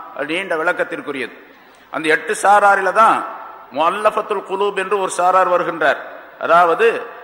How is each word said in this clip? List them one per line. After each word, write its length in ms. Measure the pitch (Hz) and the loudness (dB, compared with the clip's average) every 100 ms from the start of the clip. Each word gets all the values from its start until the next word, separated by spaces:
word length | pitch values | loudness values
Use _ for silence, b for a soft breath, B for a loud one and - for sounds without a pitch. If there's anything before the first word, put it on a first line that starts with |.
| - - | -14 -10
அது 100 | 147 | -6
நீண்ட 280 | 175 190 165 | -6 -4 -2
விளக்கத்திற்குரியது. 800 | 170 175 170 156 139 135 113 - - B B B B | -2 -2 -4 -8 -10 -8 -10 -12 -20 B B B B
அந்த 180 | 143 156 | -6 0
எட்டு 240 | 156 - 208 | 0 -2 0
சாராரில 500 | 196 208 202 196 190 | 4 6 6 4 2
தான் 260 | 185 220 123 - - - - - | 4 4 4 -2 -12 -16 -20 -10
முஅல்லஃபத்துல் 720 | 131 170 202 214 214 208 196 190 | -2 -2 0 0 0 -2 -6 -6
குலூப் 300 | 190 202 190 | -4 -4 -4
என்று 180 | 190 208 | -2 -2
ஒரு 120 | 185 | -2
சாரார் 400 | - 180 185 180 | 0 2 2 2
வருகின்றார். 460 | 175 170 165 147 123 - - - - | 0 -2 -2 0 -2 -6 -18 -20 -8
அதாவது 480 | 127 170 170 160 226 143 - - | 2 4 4 4 2 0 -6 -16